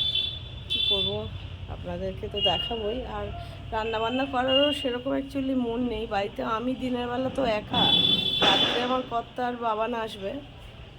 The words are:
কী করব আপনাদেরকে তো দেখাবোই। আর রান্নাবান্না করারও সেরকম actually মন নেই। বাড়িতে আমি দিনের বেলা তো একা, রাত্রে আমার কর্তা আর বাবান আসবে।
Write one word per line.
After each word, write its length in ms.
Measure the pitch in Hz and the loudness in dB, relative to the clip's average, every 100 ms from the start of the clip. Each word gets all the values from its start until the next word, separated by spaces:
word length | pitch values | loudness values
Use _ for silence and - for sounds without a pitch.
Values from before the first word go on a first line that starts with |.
| - - - - - - - | 2 2 0 -4 -10 -12 -2
কী 100 | - 403 | 2 4
করব 200 | 392 403 415 220 - - - - - | 4 2 0 -4 -8 -10 -10 -8 -8
আপনাদেরকে 500 | 175 175 190 190 208 | -6 -4 -4 -4 -4
তো 60 | 202 190 | 2 2
দেখাবোই। 500 | 165 - 226 208 254 220 214 | 2 0 -2 -2 -2 -4 -6
আর 80 | 202 - - - - | -6 -6 -10 -10 -4
রান্নাবান্না 520 | 220 220 220 226 254 269 | -2 0 0 0 2 0
করারও 340 | 254 262 262 294 - | 2 4 6 4 2
সেরকম 320 | 262 247 269 269 | -2 -2 -2 -2
actually 360 | 269 277 269 254 233 | -2 -2 0 2 2
মন 140 | 233 247 | 0 0
নেই। 120 | 214 220 202 | -2 -2 0
বাড়িতে 260 | 208 262 247 220 | -2 -2 -2 0
আমি 140 | 254 247 | 0 -2
দিনের 220 | 254 247 240 | -2 -2 0
বেলা 180 | 247 262 262 | 0 0 0
তো 60 | 247 214 | 2 0
একা, 240 | - 233 - - - - - - | 0 2 6 6 6 4 2 4
রাত্রে 360 | - - - 240 247 | 6 6 4 2 2
আমার 160 | 254 254 | 0 0
কর্তা 300 | 233 233 - 247 | -4 -4 -4 -4
আর 60 | 240 233 | -2 0
বাবান 260 | 214 226 240 220 | 0 0 -2 -4
আসবে। 260 | 202 196 277 - - - - - | -6 -6 -6 -10 -14 -16 -16 -16